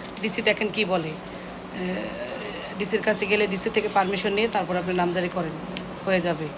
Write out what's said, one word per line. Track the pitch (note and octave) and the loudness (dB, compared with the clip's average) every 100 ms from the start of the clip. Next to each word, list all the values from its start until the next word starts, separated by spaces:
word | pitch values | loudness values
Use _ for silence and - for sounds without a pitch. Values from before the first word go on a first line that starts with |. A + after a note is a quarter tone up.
| - - | -10 -4
ডিসি | G3+ A#3 | -2 2
দেখেন | G#3+ G3+ G#3+ | 2 2 2
কি | G#3 | 0
বলে। | F#3 F#3 D#3 | 2 2 0
এ, | D#3 - - - - - F#3+ F3+ F3+ - F#3+ G3+ - - - - F#3+ | -6 -10 -10 -10 -12 -10 -6 -4 -4 -4 -6 -6 -6 -6 -8 -8 -4
ডিসির | G3+ G#3+ | 0 2
কাছে | A3 G#3 G3 | 2 2 2
গেলে | G#3 G3+ | 4 4
ডিসি | F#3+ A3 | 2 0
থেকে | A3 G3+ | 0 2
পারমিশন | G3+ F#3 G3 G#3 | 4 4 2 2
নিয়ে | G3+ A3+ | 2 2
তারপর | G#3 F3+ F3+ | 2 2 0
আপনি | F3 | 2
নামজারি | F3+ F3 F3 F3 | 2 2 2 0
করেন, | F3+ D#3+ D3+ - - - - | 0 -2 -4 -6 -8 -8 -4
হয়ে | F#3+ F#3 | 2 4
যাবে। | F3 D3+ D3+ | 4 0 -4